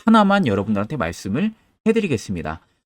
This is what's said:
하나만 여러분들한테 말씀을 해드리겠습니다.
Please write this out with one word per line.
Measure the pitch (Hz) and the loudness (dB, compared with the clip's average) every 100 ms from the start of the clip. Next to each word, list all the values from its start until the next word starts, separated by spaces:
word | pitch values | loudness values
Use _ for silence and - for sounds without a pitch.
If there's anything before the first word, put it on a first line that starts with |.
| 220 | 4
하나만 | 220 196 202 139 | 4 4 2 2
여러분들한테 | 98 101 101 107 147 | 0 0 -2 -2 -4
말씀을 | 82 - 95 120 214 - _ _ 220 | -6 -6 -6 -2 -4 -6 _ _ 0
해드리겠습니다. | 226 202 113 - 87 78 78 - _ | 0 0 -2 -4 -8 -6 -10 -14 _